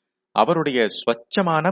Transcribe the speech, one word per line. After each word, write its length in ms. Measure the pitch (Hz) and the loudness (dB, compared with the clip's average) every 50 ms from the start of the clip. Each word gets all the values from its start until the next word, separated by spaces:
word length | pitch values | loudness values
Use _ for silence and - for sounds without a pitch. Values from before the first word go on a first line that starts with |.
| _ _ _ _ _ _ - | _ _ _ _ _ _ 0
அவருடைய 440 | 107 110 147 175 165 156 147 131 123 113 101 | 0 2 2 2 0 0 0 0 0 0 0
ஸ்வச்சமான 760 | - - - 117 117 - - _ - 208 190 170 160 156 156 180 | -2 -4 -4 -4 -4 -4 -8 _ -2 -2 0 2 0 0 0 -2